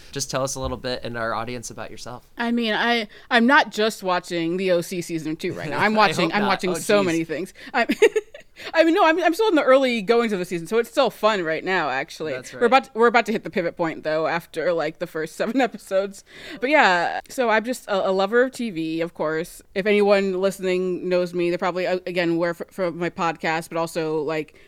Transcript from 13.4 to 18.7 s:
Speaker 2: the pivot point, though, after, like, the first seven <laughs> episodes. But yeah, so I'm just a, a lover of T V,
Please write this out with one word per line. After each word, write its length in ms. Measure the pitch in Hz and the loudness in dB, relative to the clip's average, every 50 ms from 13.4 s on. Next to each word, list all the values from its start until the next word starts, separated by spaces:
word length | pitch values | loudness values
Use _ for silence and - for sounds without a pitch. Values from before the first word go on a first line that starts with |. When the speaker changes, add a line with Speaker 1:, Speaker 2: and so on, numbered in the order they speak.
| - | -6
Speaker 2:
the 60 | 180 | -6
pivot 280 | - 190 175 170 - - | -4 -2 -2 -2 -2 -2
point, 260 | 175 165 151 - - | -4 -4 -4 -4 -4
though, 240 | 156 156 160 160 143 | -2 -2 0 0 0
after, 460 | 151 170 - - - 165 147 175 175 | -2 -4 -6 -8 -8 -4 -2 0 0
like, 260 | 165 147 156 165 - | 0 -2 -4 -6 -8
the 80 | 180 165 | -10 -8
first 280 | - 160 156 160 - | -6 -6 -8 -6 -6
seven 260 | - 190 208 226 269 | -4 -4 -2 0 0
<laughs> 60 | 254 226 | 0 0
episodes. 560 | - 208 - - 196 190 196 202 196 - - _ - - - - - - | -2 -6 -8 -4 -2 -2 -2 -2 -6 -14 -20 _ -20 -18 -16 -14 -10 -6
But 100 | - 262 | -2 2
yeah, 500 | 302 302 247 202 185 175 170 120 82 95 - - | 4 6 6 6 4 4 2 0 -2 -4 -8 -6
so 200 | - - 247 233 | -4 -2 0 2
I'm 140 | 214 220 208 | 2 2 0
just 240 | 240 254 - - - | -2 -6 -8 -6 -4
a, 220 | 208 190 - 190 | -2 0 0 0
a 20 | |
lover 320 | 190 190 196 196 226 240 254 | 2 2 0 2 2 2 2
of 80 | 262 | 2
T 180 | 254 - 247 | 0 -6 -6
V, 320 | 226 | -6